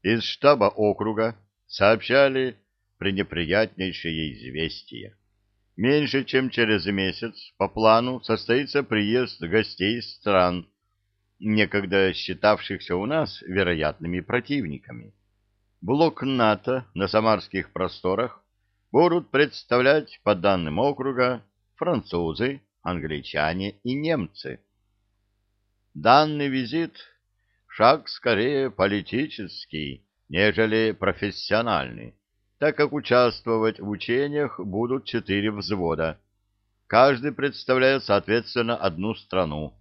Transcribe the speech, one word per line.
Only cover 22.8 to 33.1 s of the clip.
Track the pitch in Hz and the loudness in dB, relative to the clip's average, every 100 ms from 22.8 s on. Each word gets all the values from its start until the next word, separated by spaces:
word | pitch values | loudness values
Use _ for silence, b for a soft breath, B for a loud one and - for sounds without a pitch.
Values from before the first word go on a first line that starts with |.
англичане | 85 90 76 76 - 76 78 87 101 101 | -6 -6 -6 -8 -6 -2 -2 -2 -6 -8
и | 120 135 | -6 -4
немцы. | 156 156 85 - 69 60 _ _ _ _ _ _ _ _ _ _ _ _ _ | -2 -4 -6 -10 -14 -14 _ _ _ _ _ _ _ _ _ _ _ _ _
Данный | - 90 139 151 151 143 | 0 6 6 6 0 -2
визит — | 131 120 156 165 - - _ _ _ _ _ _ | -2 -2 -4 -4 -8 -20 _ _ _ _ _ _
шаг | - 113 131 - | 4 6 6 -2
скорее | - 123 104 120 143 131 | -6 0 2 2 0 -2
политический, | - 98 101 - 120 151 - 98 - - 78 73 67 _ _ _ | 0 0 0 -2 -4 -4 -8 -14 -14 -12 -10 -8 -10 _ _ _
нежели | 76 104 107 110 110 110 98 | 2 2 2 2 2 0 0
профессиональный, | 98 92 101 - - 104 117 90 64 58 58 _ _ _ _ _ | -2 -2 -6 -6 -2 0 0 -2 -4 -10 -16 _ _ _ _ _
так | 151 143 | -2 0
как | 147 | -2
участвовать | 143 - | -2 2